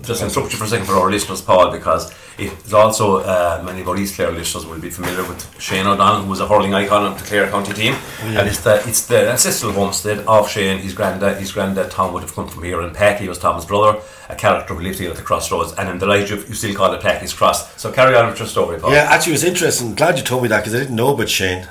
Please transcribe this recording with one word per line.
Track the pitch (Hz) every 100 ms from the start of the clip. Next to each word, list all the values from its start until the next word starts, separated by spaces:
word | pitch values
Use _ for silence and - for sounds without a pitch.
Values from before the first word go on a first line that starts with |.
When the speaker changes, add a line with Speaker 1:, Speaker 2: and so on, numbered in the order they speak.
Speaker 1:
just | 113 113
interrupt | 98 - -
you | -
for |
a | 107
second | 117 95
for |
our | - 95
listeners, | 104 - 92
Paul, | - 92 85
because | 82 90 80 - - - -
it's | 101 - -
also, | 104 107 107 104 95
uh, | 95 90 87 82
many | 90 92
of | 90
our | 95
East | 98
Clare | - 85
listeners | 85 85 92
will | 80 80
be | 85
familiar | 82 87 92
with | 87 85 - -
Shane | - 95 95
O'Donnell, | - 98 104
who | 98
was | 95
a | 95
hurling | 104 98
icon | 98 101 104 98
of | 98
the | -
Clare | 104 98
County | 101 98
team. | 101 113
Speaker 2:
Oh, | 139 - - 110
yeah. | 107
Speaker 1:
And | 104
it's | 101
the, | 113 104 117
it's | - -
the | 120 -
ancestral | 123 190 - 113
homestead | 92 95 - 104 101
of | - 110 104
Shane. | 107 95 95
His | 95
granddad, | 90 98 92 98 95
his | 95
granddad | 104 95 95 90
Tom | - 92
would | 87
have | 87
come | - 85
from | 82
here, | 87 87
and | 85
Packy | 80 104 104 95
was | 87
Tom's | 90 85 87
brother, | 101 107 - - - -
a |
character | - 104 87 -
who | 85
lived | 92 92
here | 87
at | 80
the |
crossroads. | - 82 - 87 82
And | - 95
I'm | 90
delighted | 95 101 101
you, | 101
you | -
still | 107 113
call | 95 92
it | 87
Packy's | 98 87 92
Cross. | - 95 - - -
So | 110
carry | - 131 123
on | 110
with | -
your | 110
story, | 113 87 82
Paul. | 110
Speaker 2:
Yeah, | 143 147
actually, | 165 170
it |
was | 147
interesting. | 170 180 160 - 120
Glad | - 160 175
you |
told | 117 127
me | 120
that, | 104
'cause | 113
I | 117
didn't | 135 113
know | 127
about | 139 104
Shane. | - 95 90 92